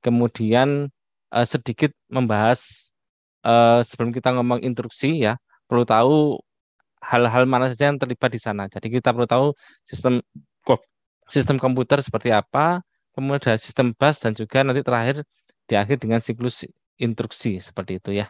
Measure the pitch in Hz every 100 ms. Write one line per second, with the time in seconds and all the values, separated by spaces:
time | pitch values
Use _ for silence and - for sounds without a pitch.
0 | - 120 117 - 110 117 135 143 143 _
1 | _ _ _ 117 120 139 - 113 151 _
2 | _ 131 120 107 110 123 - - - _
3 | _ _ _ _ - 117 117 120 120 -
4 | 120 123 131 127 123 123 127 120 117 -
5 | 135 160 110 120 _ _ _ 120 120 113
6 | 123 151 151 117 _ _ _ _ _ _
7 | - 123 120 117 127 127 131 117 143 143
8 | 135 123 127 113 - 104 98 101 113 123
9 | 127 120 120 123 143 143 _ _ _ -
10 | 127 123 - - _ _ - 127 _ _
11 | _ _ _ 147 123 135 131 127 123 143
12 | 139 107 123 107 - 135 156 175 - _
13 | _ - 135 139 - 110 - - 123 113
14 | 139 151 117 107 110 131 135 131 120 120
15 | 117 143 147 _ _ _ _ 107 104 135
16 | 110 113 - 117 120 - - _ _ _
17 | 120 110 110 - 120 95 - - 92 92
18 | - 101